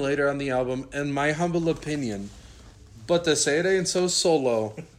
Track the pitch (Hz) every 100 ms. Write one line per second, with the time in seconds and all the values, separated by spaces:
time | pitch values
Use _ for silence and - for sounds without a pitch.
0 | 139 143 143 143 139 127 127 127 139 143
1 | 143 139 143 151 175 170 165 156 147 147
2 | 127 101 101 - - - - - - -
3 | - 170 170 147 - 147 180 190 175 185
4 | 180 - 185 156 127 117 110 107 -